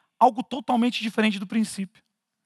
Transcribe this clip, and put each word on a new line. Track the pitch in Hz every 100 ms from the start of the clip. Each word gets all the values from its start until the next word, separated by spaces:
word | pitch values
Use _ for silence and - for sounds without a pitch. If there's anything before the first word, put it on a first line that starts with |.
| _ -
algo | 247 226
totalmente | - 262 - 247 240 -
diferente | 220 208 214 196
do | 185
princípio. | 233 214 - 190 _ _ _ _ _